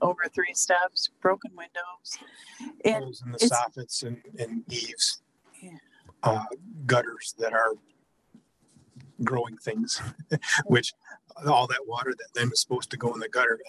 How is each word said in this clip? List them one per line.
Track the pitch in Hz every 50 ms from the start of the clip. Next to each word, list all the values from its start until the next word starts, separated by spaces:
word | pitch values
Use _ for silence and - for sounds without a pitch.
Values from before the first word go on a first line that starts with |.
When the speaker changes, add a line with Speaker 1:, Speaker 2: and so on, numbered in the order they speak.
Speaker 1:
over | - 175 180 - 175 160 -
three | 185 180 180 175
steps, | - - - 180 175 180 180 - - - - - _
broken | - 185 190 196 - - 185
windows. | 170 170 170 - 175 175 180 180 - - - - - - - - - - - - - 247 311 - - -
And | 135 117 131 131
Speaker 2:
Holes | 131 123 - 123
in | 120
the | 120 113
Speaker 1:
it's | 113 -
Speaker 2:
soffits | 127 120 123 117 - 131 120 - - - 131
and, | 117 120 117 - - -
and | 120 117 113 113 113 - -
eaves. | 123 - - - - - - - - - _ _ _ _ _ _ - -
Speaker 1:
Yeah. | 185 180 165 151 - _ _ _ _ - - _ -
Speaker 2:
Uh, | 113 - - 107 - - - 175 220 226 156 139
gutters | 123 123 120 120 117 117 113 - - - -
that | 113 110 113
are | 113 113 110 110 107 _ _ _ _ _ _ _ _ _ _ - - _ _ _ _ _ _ _ - _ _ _ - - - - - -
growing | - 131 123 117 117 110
things, | - - 117 110 110 - - - - - - - - - - 156
<laughs> | - - - - - -
which | - 123 120 - - - _ _ - - - _ _ - - 139
all | 147 143 123 123
that | 120 123 - 135
water | 113 117 120 127 131
that | 127 - - - -
then | 120 120 123
is | 120 -
supposed | - - 127 123 - -
to | -
go | 117 120 117 120
in | 110
the | 113 110
gutter | - 127 123 117 113 113 -